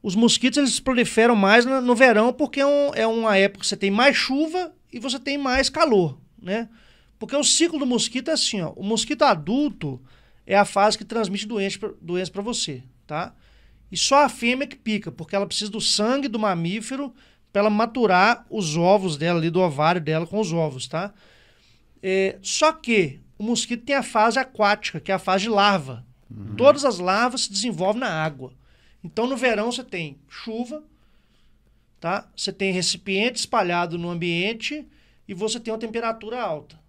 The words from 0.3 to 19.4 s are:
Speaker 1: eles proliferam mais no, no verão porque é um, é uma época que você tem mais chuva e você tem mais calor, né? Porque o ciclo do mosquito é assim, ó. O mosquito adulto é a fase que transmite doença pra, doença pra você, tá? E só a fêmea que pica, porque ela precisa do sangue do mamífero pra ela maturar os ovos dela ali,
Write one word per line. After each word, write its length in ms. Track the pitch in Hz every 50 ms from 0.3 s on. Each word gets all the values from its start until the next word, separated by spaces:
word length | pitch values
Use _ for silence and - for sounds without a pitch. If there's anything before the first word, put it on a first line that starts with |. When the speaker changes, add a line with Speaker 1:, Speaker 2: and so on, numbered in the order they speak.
| - - - 254 -
Speaker 1:
eles 220 | 294 285 247 - -
proliferam 560 | - 262 262 240 233 - - 226 226 240 240
mais 280 | 208 196 190 214 233 240
no, 160 | 254 269 269
no 140 | 254 247 247
verão 380 | 220 262 254 220 208 220 247 247
porque 260 | - 302 - - 277
é 60 | 277
um, 260 | 285 285 285 285 285 -
é 100 | 226 220
uma 320 | 226 226 226 226 220 202
época 240 | 190 196 202 196 -
que 60 | -
você 100 | - 202
tem 140 | 190 202 196
mais 240 | 196 214 254 285 247
chuva 540 | - - - 262 277 311 320 320 370 359 320 _ _ _ _
e 60 | - 240
você 200 | 214 277 240 277
tem 180 | - 285 277
mais 320 | 285 277 262 247 262 269 269
calor, 480 | - 311 330 311 226 196 175 151 127 - - _ _ -
né? 280 | - 180 196 226 233 226 _ _ _ _ _ _ _ _ _
Porque 180 | _ 220 - 269
o 100 | 285 285
ciclo 340 | - - - 330 339 330 294
do 60 | 277
mosquito 440 | 247 247 226 - - - 262 262 330
é 40 | 320
assim, 260 | - - - - 202
ó. 100 | 170 - -
O 80 | - 190
mosquito 400 | 202 226 214 - - 294 - 302
adulto 760 | 269 208 160 143 170 220 277 302 285 196 - 165 147 131 120 - - - _ _ _ _ _ _
é 100 | - 190
a 100 | 202 202
fase 320 | 196 - 202 202 214 214
que 80 | - 214
transmite 420 | - 220 233 220 180 196 202 208
doença 320 | 208 233 208 196 196 190 -
pra, 100 | 226 202 - -
doença 280 | - 165 175 180 185 180
pra 120 | - 190
você, 420 | 202 233 233 - - - 143 123 120 - _ _ _
tá? 260 | - 151 156 185 240 - - _ _ _ _ _ - _ _ _ -
E 60 | -
só 280 | - - - 269 285 294
a 40 | 262
fêmea 380 | - - 233 233 247 262 277
que 80 | - -
pica, 340 | - _ 220 214 196 - 170
porque 220 | - - 160 - -
ela 140 | 196 202
precisa 240 | 196 - - 214 208
do 80 | 196 220
sangue 480 | - - - - 214 226 262 285 277
do 100 | 277 214
mamífero 760 | 226 220 208 185 165 165 170 190 226 226 - 269 262 285 262 - _ _ _ _ _ _ _ _
pra 80 | 202
ela 80 | 202 220
maturar 760 | 208 208 226 233 226 262 233 202 185 180 190 220 240 - - _
os 260 | - 220 190 156 151
ovos 400 | 165 170 180 202 208 190 185 151
dela 240 | 139 156 170 175
ali, 100 | 170